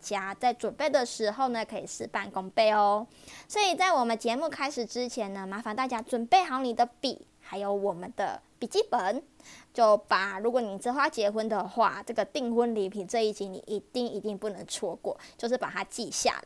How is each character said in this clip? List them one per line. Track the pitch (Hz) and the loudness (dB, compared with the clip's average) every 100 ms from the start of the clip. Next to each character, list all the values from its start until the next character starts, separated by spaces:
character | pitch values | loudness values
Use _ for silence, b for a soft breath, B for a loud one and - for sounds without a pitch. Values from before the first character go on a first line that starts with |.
家 | - 202 190 196 | -6 -4 -4 0
在 | 247 | 0
准 | 240 214 | 0 -2
备 | 160 302 | -2 2
的 | 277 240 | 2 0
时 | - 214 | -2 -2
候 | 220 262 | 0 -2
呢， | 226 | -2
可 | 214 214 | -4 -8
以 | - | -10
事 | - 233 | -10 -6
半 | 214 202 | -6 -4
功 | 190 190 | -6 -2
倍 | 226 220 | 4 6
哦。 | 214 208 208 233 B B B B | 6 6 4 0 B B B B
所 | 415 | 2
以 | 403 330 | 4 4
在 | 370 | 4
我 | 311 | 4
们 | 233 226 | 2 0
节 | 233 240 | 0 0
目 | 320 | -2
开 | - 277 | -2 -4
始 | 285 220 | -4 -4
之 | 240 247 | -4 -4
前 | 254 196 | -4 -6
呢， | 196 190 | -6 -8
麻 | 202 | -6
烦 | 226 214 | -4 -2
大 | 254 | -2
家 | 233 | -4
准 | 233 233 233 | -2 -2 4
备 | 381 | 4
好 | 339 262 | 4 0
你 | 254 | 0
的 | 233 240 - | 2 0 0
笔， | - - - _ | -6 -6 -12 _
还 | - 196 | -12 -6
有 | 202 | -2
我 | 202 196 | 0 0
们 | 170 180 - | -2 -6 -4
的 | 185 - - - | -4 -4 -12 -10
笔 | 226 | -2
记 | 392 | 0
本， | 440 240 185 247 - _ B B B | 2 2 2 -2 -6 _ B B B
就 | - 220 202 | 4 6 6
把， | - 196 196 196 | 4 2 2 0
如 | 226 | 0
果 | 247 | 2
你 | 220 196 | 0 -4
之 | 240 | -2
后 | 269 | 0
要 | 302 | 0
结 | 233 208 | 2 0
婚 | 214 220 | 0 0
的 | 208 190 | 0 0
话， | 240 202 196 - | 2 2 2 -4
这 | |
个 | 233 | -2
订 | 196 302 240 233 | -2 -2 0 2
婚 | 240 | 2
礼 | 220 190 | 2 -2
品 | 208 185 | -4 -4
这 | 233 220 | 0 0
一 | |
集 | 202 196 | 0 -8
你 | 190 - | -10 -6
一 | 202 - | -8 -4
定 | 254 240 | -4 -4
一 | 202 | -4
定 | 214 196 | -6 -4
不 | 214 | -6
能 | 185 165 | -8 -8
错 | - 190 175 | -6 -6 -4
过， | - - B B | -6 -6 B B
就 | 233 | -2
是 | 247 | -2
把 | 175 | -2
它 | 175 | -6
记 | 196 - 214 | -6 -6 -6
下 | - 233 - | 0 0 0